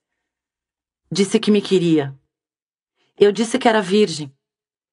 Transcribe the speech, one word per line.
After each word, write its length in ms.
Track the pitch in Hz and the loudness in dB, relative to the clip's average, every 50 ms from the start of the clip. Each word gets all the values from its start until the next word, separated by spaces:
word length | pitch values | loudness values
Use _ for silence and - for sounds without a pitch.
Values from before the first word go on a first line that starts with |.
| _ _ _ _ _ _ _ _ _ _ _ _ _ _ _ _ _ _ _ _ _ - | _ _ _ _ _ _ _ _ _ _ _ _ _ _ _ _ _ _ _ _ _ -8
disse 280 | - 170 202 190 - 220 | -4 -4 -2 0 -2 -2
que 120 | 220 - | 0 0
me 100 | 214 202 | 0 0
queria. 580 | 202 - 196 185 170 170 160 156 139 139 135 - _ _ _ _ _ _ _ _ _ _ _ _ _ _ _ _ _ _ _ - | 0 0 0 0 2 2 0 0 0 -4 -8 -16 _ _ _ _ _ _ _ _ _ _ _ _ _ _ _ _ _ _ _ 2
Eu 120 | 202 202 | 2 2
disse 280 | 202 190 233 226 - 254 | 2 2 -2 -4 -2 0
que 100 | - 247 | 0 2
era 140 | 220 220 196 | 2 0 0
virgem. 520 | 170 190 214 214 175 160 139 151 139 - _ _ _ _ _ _ _ _ _ _ _ | 0 2 2 2 0 -2 -6 -12 -14 -16 _ _ _ _ _ _ _ _ _ _ _